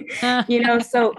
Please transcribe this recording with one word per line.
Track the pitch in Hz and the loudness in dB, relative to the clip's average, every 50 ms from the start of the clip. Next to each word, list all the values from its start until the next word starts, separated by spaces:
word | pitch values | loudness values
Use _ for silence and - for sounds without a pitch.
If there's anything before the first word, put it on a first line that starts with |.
| - - - - - | -2 -4 -8 -4 -2
<laughs> | 247 247 247 233 - | 0 0 0 0 0
You | 240 240 | 0 0
know, | 240 240 233 233 | 2 2 2 0
so | 233 - - 247 233 220 - | 0 0 0 2 2 2 0